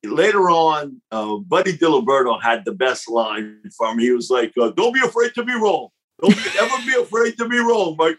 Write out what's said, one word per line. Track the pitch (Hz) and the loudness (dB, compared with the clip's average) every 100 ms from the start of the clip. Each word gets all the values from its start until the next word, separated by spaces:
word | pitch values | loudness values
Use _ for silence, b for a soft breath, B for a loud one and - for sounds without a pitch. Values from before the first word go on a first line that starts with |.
later | 104 147 196 208 185 | -6 0 2 4 4
on, | 165 160 151 143 131 _ | 4 4 0 -4 -14 _
uh, | 110 107 104 | -8 -4 -6
Buddy | 95 170 190 170 | 0 0 0 0
Diliberto | 165 143 120 139 123 110 | 2 2 2 2 2 0
had | 117 117 | 0 -2
the | 101 | -4
best | 98 131 123 - | -2 -2 -2 -4
line | 117 110 107 107 107 104 - | -2 -2 -4 -10 -12 -20 -6
from | 113 117 | -4 0
me. | |
He | 120 | 0
was | 123 117 | 0 0
like, | 127 113 - | 0 0 0
uh, | 113 | -2
Don't | 131 226 | 2 0
be | 254 | 0
afraid | 254 233 233 | -2 0 -2
to | 233 | -2
be | 240 | -6
wrong. | 247 214 185 - _ _ _ | -2 0 0 -4 _ _ _
Don't | 180 | 2
be, | 202 381 - | 2 2 -2
ever | 233 254 | 0 -2
be | 240 254 | -2 -2
afraid | - 220 233 226 | 0 0 -2 -2
to | 233 | -2
be | 240 | 0
wrong, | 233 226 185 156 | 2 2 0 0
Mike. | 160 | 0